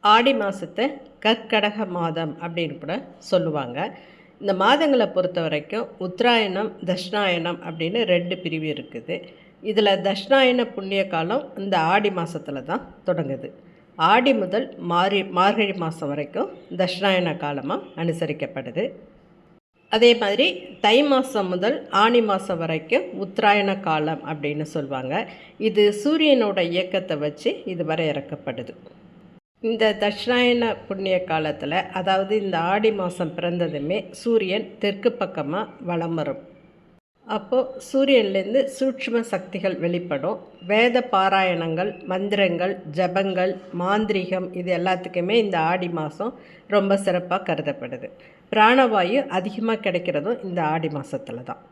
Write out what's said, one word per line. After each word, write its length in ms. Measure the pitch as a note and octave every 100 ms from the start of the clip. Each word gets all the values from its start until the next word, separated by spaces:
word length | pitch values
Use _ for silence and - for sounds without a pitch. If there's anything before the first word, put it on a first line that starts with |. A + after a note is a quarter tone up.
ஆடி 320 | G#3 A3 A#3+
மாசத்தை 580 | B3 G3+ G3 - - B3+ D4+ - -
கற்கடக 640 | G#3+ A3 A3 A3 G#3 G#3 G3+
மாதம் 520 | F3 E3+ D#3+ D#3+ -
அப்படின்னு 380 | E3+ E3+ E3 C3+
கூட 240 | C#3+ G3 - -
சொல்லுவாங்க. 800 | - F#3 E3 D3+ B2+ B2 F#3+ - - - - _
இந்த 120 | G3+
மாதங்களை 600 | F#3+ A#3+ C#4+ D#4 C4 G#3
பொறுத்த 280 | F#3 F3+ F3+
வரைக்கும் 460 | D#3+ D3+ - A3 A#3 -
உத்தராயணம், 720 | F#3 F3+ A#3+ A#3 G#3 F#3 A3 - E3+
தட்சிணாயனம் 720 | F3+ F#3 G#3+ G3+ F3 E3 F3 F3
அப்படின்னு 360 | D#3+ E3 A3
ரெண்டு 340 | A3 F3 F3 F#3
பிரிவு 280 | F3 D#3+ D#3
இருக்குது. 540 | C#3 A#2+ A#2+ A2+ E3+ - - - _
இதுல 260 | G#3+ G#3 G#3 G3 F#3+
தட்சிணாயன 680 | G3 - C4+ C4 B3 A#3
புண்ணிய 320 | - F#3+ G3 F#3+
காலம் 420 | E3+ E3 A#3+ D4 -
இந்த 220 | G3 F3+
ஆடி 320 | D#3+ G3 G#3
மாசத்துல 520 | F#3 E3 D#3+ - C#3
தான் 320 | C3 F#3+ - - -
தொடங்குது. 440 | E3+ C#3 C3 C3+ - - - _ -
ஆடி 380 | D#3+ A3 B3+
முதல் 400 | A#3 F3+ G3 C4 - F3
மாரி-, 400 | F3 F#3+ G3+ F#3+
மார்கழி 420 | F#3 F#3+ G3+ G3+
மாசம் 360 | F#3 E3 D#3+ D3+
வரைக்கும் 420 | C#3+ C#3+ - C4 - - F3
தட்சிணாயன 600 | F3+ F3+ G3 F#3 F3 D3+
காலமா 460 | D3 C#3+ C3+ F4 - -
அனுசரிக்கப்படுது. 960 | E3 D#3+ D#3 D3 C#3 - B2+ B2+ A#3 - - - _ _ _ _ _ _ _
அதே 240 | A3 A#3+ A#3
மாதிரி 640 | G#3 G3+ D#4+ F4+ - -
தை 220 | G#3 A#3
மாசம் 460 | D4 C4 A#3 G#3+ F#3+
முதல் 400 | F3+ G3+ D4 -
ஆனி 300 | F#3+ G#3+ A#3+
மாசம் 380 | A3 F#3+ F#3+ F3
வரைக்கும் 440 | E3 D#3+ D#3+ C4 - -
உத்தராயண 560 | F#3+ - A3 G#3 G3 F#3+
காலம் 400 | F3+ D#3 D3+ D#3+ -
அப்படின்னு 360 | D3+ D3 D3
சொல்லுவாங்க. 680 | D3+ E3 C#3 C3+ B2+ E3 B3 - - -
இது 360 | A3 G#3 G#3 G#3
சூரியனோட 560 | C#4+ D#4 D#4 C4+ G#3+ G3
இயக்கத்தை 560 | E3+ E3+ F3+ F#3+ F#3 D#3
வச்சு 460 | D3 D3 A#3 -
இது 200 | - F3
வரையறுக்கப்படுது. 920 | D#3 D#3+ D#3+ D3 - D3+ - A#2+ A#2 - - - - - - - _ _
இந்த 360 | A3+ A3 A3 G#3
தட்சிணாயன 760 | G#3 G3+ - B3 B3 A#3+ A#3 G#3 -
புண்ணிய 340 | F#3+ F#3+ F#3 F3+
காலத்துல, 460 | D#3+ D#3 D3 C#3
அதாவது 680 | E3+ - F#3+ F#3 F#3+ G3 G#3+
இந்த 160 | G3 E3+
ஆடி 340 | E3+ G3+ A3
மாசம் 420 | G#3 F3+ F3 E3+ D3
பிறந்ததுமே 720 | F3 F3 E3+ D3 C#3+ G3+ F#3
சூரியன் 600 | - A#3+ A3+ F#3+ G3 G#3 -
தெற்கு 380 | G3+ G3 B3 A3+
பக்கமா 480 | F#3 F3+ C#3 F3 G#3+ -
வலம் 340 | F3 E3+ E3
வரும். 340 | E3 C#3 C3+ - - - _ _ _ _ _ -
அப்போ 480 | G#3+ G#3+ B3 B3+ - -
சூரியன்லேருந்து 720 | C4+ C4+ C4 G3+ G3 F#3+ B3
சூட்சும 560 | C4+ - C4+ C4 - A#3
சக்திகள் 580 | A3+ F#3+ F#3+ F#3+ F#3+ F3+
வெளிப்படும். 600 | E3+ F3+ F3 C#3+ D#3 A3 - - F3
வேத 420 | G#3 A#3+ A#3+ B3
பாராயணங்கள், 920 | G3 F#3+ G3 F#3 F3 E3 E3 G3 G#3
மந்திரங்கள், 720 | - F#3 G3+ G3 F#3+ E3+ F3+ F#3+ D3+ D3+
ஜபங்கள், 600 | F3+ F#3 G3 F#3 F#3 F#3 - E3+
மாந்திரீகம் 760 | F3+ G#3 G#3+ G3+ F3+ F#3 F#3 F3+
இது 200 | F3 F#3
எல்லாத்துக்குமே 540 | F#3 F#3 F3+ F3 F3
இந்த 280 | A3+ G#3+ F3+
ஆடி 300 | D#3+ F#3 F3+
மாசம் 500 | E3+ D3+ - G#3+ - - - _
ரொம்ப 260 | G3+ G3
சிறப்பா 480 | G3 G3 F3+ F3 F3+
கருதப்படுது. 680 | F#3+ D#3+ D3 C#3 B2+ B2 C3 - - - _
பிராணவாயு 760 | A3 G#3+ B3+ B3+ G#3+ F3+ B3 C#4
அதிகமா 460 | F#3 F#3+ G#3+ A3+
கிடைக்கிறதும் 720 | A3 G#3 F3 E3+ D3 D#3 A#3+
இந்த 180 | F#3+ F3
ஆடி 260 | D#3 D#3+ D#3+
மாசத்துல 540 | D3 C3 C3+ - A#2+
தான். 160 | B2+ A#2+ -